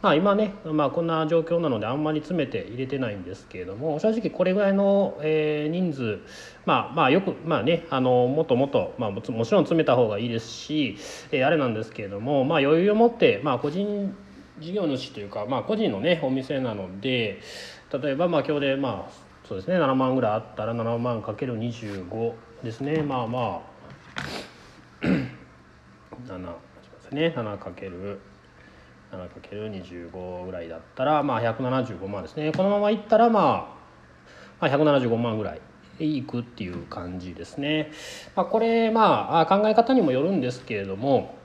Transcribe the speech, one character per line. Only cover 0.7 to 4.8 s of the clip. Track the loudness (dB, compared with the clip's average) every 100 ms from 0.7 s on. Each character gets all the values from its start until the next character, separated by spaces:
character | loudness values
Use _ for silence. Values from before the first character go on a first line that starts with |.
| 0 0
あ、 |
こ | 0
ん | 0
な | 0 2
状 | 2
況 | 2 0
な | 0
の | 0
で、 | -2
あ |
ん | -2
ま | -2
り | -2
詰 | -2 -2
め | -2
て | -4 -6
入 | -8
れ | -6
て | -2
な | -4
い | -6
ん |
で | -10
す | -14 -14
け | -12
れ | -10
ど | -6
も、 | -4 0
正 | 2
直 | 2 -2
こ | -4
れ | -2
ぐ | 0
ら | 2
い |
の、 | 2